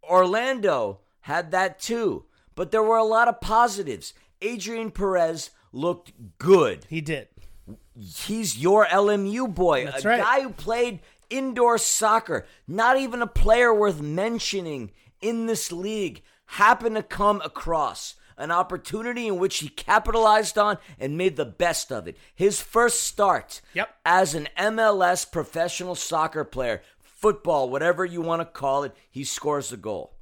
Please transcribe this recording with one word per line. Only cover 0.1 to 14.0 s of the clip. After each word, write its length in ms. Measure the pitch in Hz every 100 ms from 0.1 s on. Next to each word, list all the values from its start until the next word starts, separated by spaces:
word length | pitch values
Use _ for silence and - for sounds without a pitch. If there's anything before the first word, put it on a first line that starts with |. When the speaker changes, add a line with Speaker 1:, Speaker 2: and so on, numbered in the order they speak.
| 180 185 214 247 262 202 139 107 98 _ _
Speaker 1:
had 320 | - 156 165
that 260 | 180 190 185
too, 460 | - 233 214 113 _ _ _
but 160 | - 180
there 100 | 220
were 160 | 214 226
a 60 |
lot 240 | 220 220 233
of 120 | 233
positives. 720 | - 220 240 196 170 107 - - _ _
Adrian 480 | 202 233 190 226 220
Perez 600 | - 196 185 165 165 - _ _
looked 680 | 123 165 175 - _ 107 _
good. 480 | 175 190 135 82 -
Speaker 2:
He 120 | 160
did. 280 | 151 147 - - - - - 101 _ 123
Speaker 1:
He's 640 | 98 - - 220 208 110
your 280 | 160 208 196
L 220 | 185 202
M 160 | 208 196
U 220 | 220 254
boy, 360 | 165 180 139
Speaker 2:
That's 200 | 127 135
Speaker 1:
a 40 | 190
Speaker 2:
right. 120 | 240
Speaker 1:
guy 200 | 208 269
who 80 | 269
played 500 | - - 233 247 190 - _ _
indoor 480 | 254 269 240 240 226
soccer, 680 | - - 214 226 220 135 - _ -
not 280 | 180 233 262
even 240 | 262 240
a 40 | 233
player 460 | - 208 233 247
worth 280 | 214 208 160